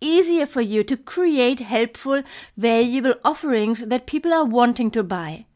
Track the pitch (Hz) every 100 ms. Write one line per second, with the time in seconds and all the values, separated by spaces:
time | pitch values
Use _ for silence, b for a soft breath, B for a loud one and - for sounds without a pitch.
0 | 294 339 339 339 285 269 220 214 214 269
1 | - - 359 285 247 262 214 226 226 -
2 | 269 277 269 B B - 226 226 240 262
3 | 254 247 262 302 311 233 214 226 226 247
4 | - 302 339 330 285 233 240 240 220 226
5 | 185 180 160 160 -